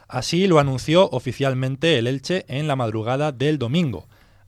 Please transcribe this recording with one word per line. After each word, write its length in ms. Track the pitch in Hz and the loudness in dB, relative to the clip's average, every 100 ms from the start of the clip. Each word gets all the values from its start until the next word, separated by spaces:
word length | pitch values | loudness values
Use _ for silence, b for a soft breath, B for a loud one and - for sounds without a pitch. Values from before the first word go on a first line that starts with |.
| b | b
Así 400 | 127 - 170 196 | -6 -2 0 4
lo 100 | 156 | 4
anunció 500 | 143 127 - 165 190 | 4 -2 2 4 4
oficialmente 840 | 131 127 117 135 127 131 135 165 135 | 2 -6 -2 -2 -2 -4 -2 0 2
el 100 | 117 | 0
Elche 360 | 135 - 185 - | -4 -4 -4 -4
en 180 | 131 151 | -6 -2
la 80 | |
madrugada 560 | 135 113 110 107 135 151 | -2 -2 -2 -2 -2 -2
del 280 | 123 143 151 | -2 0 0
domingo. 500 | 117 165 156 90 - b b b | 0 0 0 -4 -12 b b b